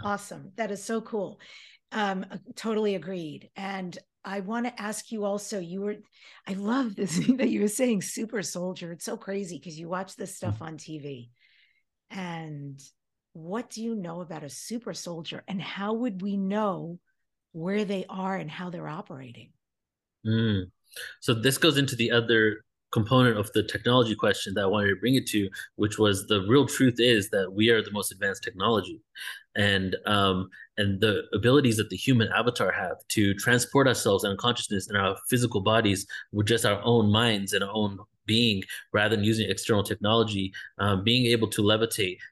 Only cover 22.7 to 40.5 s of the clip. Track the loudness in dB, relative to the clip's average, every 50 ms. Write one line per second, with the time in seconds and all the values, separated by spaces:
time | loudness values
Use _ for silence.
22.7 | _ _ _ _ 0 0 2 6 6 6 6 6 4 2 -2 0 0 -2 -2 0
23.7 | -4 -2 0 4 4 4 4 2 2 2 2 2 2 0 -2 -4 -2 0 0 2
24.7 | 2 2 2 2 0 2 2 2 2 2 2 0 0 0 0 0 -6 -12 -16 -16
25.7 | _ -2 -2 -2 2 2 4 4 4 0 0 0 0 0 4 4 6 6 4 4
26.7 | 2 4 4 4 4 4 4 4 4 4 2 0 0 -2 -2 -2 0 2 4 4
27.7 | 4 4 2 -2 -4 -4 -4 -6 -6 -4 -4 -4 -4 -4 -8 -10 -6 -2 0 2
28.7 | 2 2 0 -4 -12 -16 _ _ _ -14 -12 -12 -12 -14 -18 _ _ 0 2 2
29.7 | 2 2 0 -2 -4 -4 0 2 2 4 4 4 2 0 -2 -6 -10 -20 -20 _
30.7 | _ -2 0 0 2 2 2 2 2 0 -2 -2 -2 2 4 6 6 6 6 4
31.7 | 2 2 0 -2 -4 -4 2 4 4 4 4 2 2 2 0 0 0 0 0 0
32.7 | 0 0 -4 -4 -6 -8 -6 _ 0 2 2 2 2 0 2 2 2 2 2 2
33.7 | 4 4 6 6 4 2 2 2 2 4 2 0 -2 0 0 -2 0 -2 -4 -2
34.7 | -4 -4 -2 0 0 2 2 2 0 -2 -2 0 2 2 2 2 0 0 2 4
35.7 | 4 6 6 4 2 2 -2 -8 -12 -14 -14 _ -2 0 2 2 2 4 4 2
36.7 | 2 2 4 4 4 6 6 6 6 6 4 4 2 0 -2 -2 -2 -2 -2 0
37.7 | 0 0 0 0 -2 -6 -14 _ _ _ _ 0 2 4 4 2 2 0 -4 -8
38.7 | -12 -14 -12 _ 0 0 2 2 2 2 2 2 2 2 0 -2 -2 -4 0 2
39.7 | 2 2 2 0 -4 -2 0 2 4 4 2 2 0 -4 -4 -4